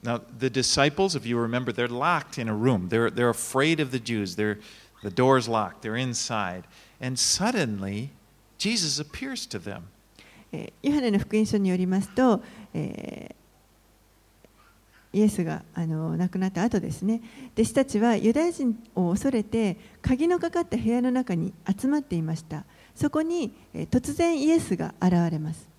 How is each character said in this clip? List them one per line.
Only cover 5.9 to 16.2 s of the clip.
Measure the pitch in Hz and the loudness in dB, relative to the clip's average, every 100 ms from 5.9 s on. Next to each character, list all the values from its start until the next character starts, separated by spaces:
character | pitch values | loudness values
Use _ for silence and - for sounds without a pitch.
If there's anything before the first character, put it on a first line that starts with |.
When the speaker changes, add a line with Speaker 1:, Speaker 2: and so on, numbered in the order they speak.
| 110 | -4
Speaker 1:
inside. | 127 117 - 113 98 92 87 - - _ | -4 -4 -4 -4 -4 -6 -14 -20 -20 _
And | 127 131 | -8 -2
suddenly, | - - 202 240 139 104 98 101 135 - _ _ _ _ | -2 0 0 0 -2 -2 -4 -6 -8 -14 _ _ _ _
Jesus | 196 233 165 139 | -4 -2 -2 -4
appears | 147 - 269 254 - | -8 -10 -10 -10 -10
to | 104 | -10
them. | 87 98 90 - _ - - - - | -10 -12 -14 -20 _ -20 -20 -20 -14
Speaker 2:
え | - - - | -12 -12 -6
ー、 | 269 | 0
ヨ | |
ハ | 294 | 2
ネ | 247 | 4
の | 202 | 2
福 | - 214 | 2 0
音 | 220 | 2
書 | 214 | 2
に | 196 | 2
よ | 180 | 2
り | 180 | 2
ま | 190 | 0
す | 196 | 0
と、 | - 262 208 - - - | 2 4 4 0 -20 -12
え | - 151 - - - - - _ _ _ _ _ _ _ _ _ _ - _ _ _ _ _ _ | -8 -6 -8 -10 -12 -14 -20 _ _ _ _ _ _ _ _ _ _ -20 _ _ _ _ _ _
ー、 | 190 | 2
イ | |
エ | 214 | 4
ス | 208 | 2
が、 | 165 156 - | -2 -4 -8
あ | - 165 | -6 -4
の、 | 156 160 | -2 -2
亡 | 160 | -2